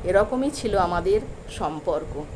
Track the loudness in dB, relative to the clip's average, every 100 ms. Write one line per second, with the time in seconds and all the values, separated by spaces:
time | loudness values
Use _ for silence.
0 | 4 4 4 2 0 -2 0 2 2 2
1 | 2 2 0 -12 -12 -4 -4 -4 -2 -2
2 | -2 -8 -10